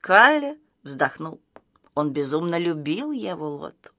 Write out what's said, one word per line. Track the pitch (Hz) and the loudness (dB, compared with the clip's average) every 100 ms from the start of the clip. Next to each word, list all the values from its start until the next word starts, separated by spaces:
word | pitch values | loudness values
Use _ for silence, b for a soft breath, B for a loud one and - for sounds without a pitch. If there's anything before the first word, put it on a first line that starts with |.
Калле | - 190 247 302 277 302 _ _ | 6 8 8 6 -2 -10 _ _
вздохнул. | 143 135 135 - 160 - _ - _ _ _ | -14 -2 -2 -2 -14 -14 _ -20 _ _ _
Он | - 147 | -4 -2
безумно | 139 139 151 170 170 | -2 -2 -2 -2 -2
любил | 170 156 143 175 294 | -2 -4 -4 -6 -4
Еву | 285 202 180 151 | -8 -8 -8 -8
Лотту. | 143 156 - - | -10 -12 -16 -20